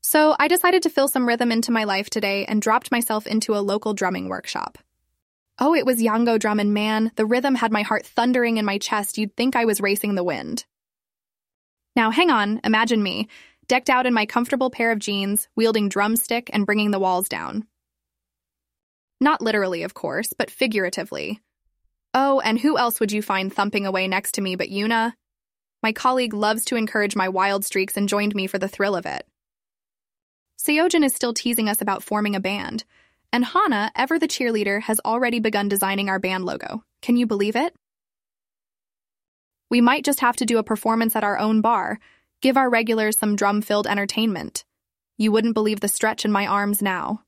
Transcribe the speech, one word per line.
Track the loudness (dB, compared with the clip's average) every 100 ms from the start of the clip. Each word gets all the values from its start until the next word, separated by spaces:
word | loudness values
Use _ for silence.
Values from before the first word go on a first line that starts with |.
So | 2 4 4 4
I | 2
decided | 4 4 4
to | 2
fill | 2 2
some | 2 0
rhythm | 2 2
into | 2 2
my | 0 0
life | -2 -2
today | -2 -2 -2 0
and | 0
dropped | 2 2 2
myself | -2 0 -4 -2
into | -4 0 0
a |
local | 0 -2 -2 -2
drumming | -2 -2 -6
workshop. | -8 -6 -8 -8 -12 _ _ _ _ _ _ _ -2
Oh, | 2
it | 2 2
was | 2
Yango | 2 2 2 2
drum, | 2 2
and | 2 0
man, | 0 0 0 0
the | 0
rhythm | 2 2 2
had | 2
my | 0
heart | 0 -2 -2
thundering | 0 2 2 2 0
in | 0
my | -2
chest. | -2 -2 -2 -4
You'd | -6 -2
think | 0 2
I | 0
was | 2
racing | 0 0 0
the | -2
wind. | -2 -4 -6 -10 -10 _ _ _ _ _ _ _ _ _ _ _ _ 0
Now, | 0
hang | 2 2
on, | 2 2 -2
imagine | 0 2 2 2
me, | 0 -4 -8 -10 -20 _ _
decked | 0 4
out | 2 4
in |
my | 0 0
comfortable | 0 0 0 -2
pair | 0 0
of | 0
jeans, | -2 -4 -2 -4 -4 0
wielding | 2 2 0
drumstick | 0 0 0 -2 -4 -2
and | -2 0
bringing | 0 2
the | 0
walls | 0 0 -2
down. | -6 -6 -8 -10 _ _ _ _ _ _ _ _ _ _ _ _ _ _ _
Not | 0 2
literally, | 0 0 0 -2
of | -6
course, | -6 -6 -4 -6
but | -6 -8
figuratively. | -2 -2 0 -2 -4 -8 -8 -8 -10 _ _ _ _ _ _ _
Oh, | 0 2 2
and | 0 0
who | 0 2
else | 0 0
would | -2
you | -2
find | -2 -2 -2
thumping | -2 -2 -2 -2
away | -2 0
next | -2 -4 -4
to |
me | -4 -4
but | -4
Yuna? | -2 0 0 0 -4 _ _ _ _ _ _
My | -4
colleague | 0 0 2 0
loves | 0 0 0 -2
to | -2
encourage | 0 0 0 0
my | -2
wild | 0 0 0 -2
streaks | -2 -2 -2
and | 0
joined | 0 0
me | -2 -4
for | -4
the | -6
thrill | -2 -2 -2
of | -4
it. | -10 -12 _ _ _ _ _ _ _ _ _ _ _ _ -8
Seojin | 0 2 4 4
is | 2
still | 2 -4
teasing | -2 -2 -2 0
us | -2
about | -2 -4
forming | -2 -2 -2 -2
a |
band, | -4 -6 -8 -10 -12 _ _ _ _
and | -2
Hana, | 0 2 2 0 -2 -2
ever | 0 0
the | 0
cheerleader, | -2 -2 0 0 -2
has | 0 -2
already | 0 0 0 0
begun | 0 0 0
designing | 0 0 -2 -2
our | -2
band | -2 -4 -4
logo. | -6 -8 -10 _ _
Can | 0 2
you | 2
believe | 0 0 0
it? | -2 _ _ _ _ _ _ _ _ _ _ _ _ _ _ _ _ _ _ _ _
We | 4
might | 4 4 0
just | 0
have | 0 0
to | 0
do | 0
a |
performance | 0 -2 0 0 0 0
at |
our | -2 0
own | 2 2
bar, | 2 0 -2 -8 _ _ _ _
give | 2 4
our | 4
regulars | 2 2 0 0 0
some | 0 2
drum-filled | 2 0 0 -2 0
entertainment. | -2 -2 -2 -2 -2 -8 -12 -16 _ _ _ _ -2
You | 2
wouldn't | 2 2
believe | 0 0 0
the | -4
stretch | 0 0 0 0
in |
my | 0 2
arms | 0 0 -2
now. | -2 -2 -4 -6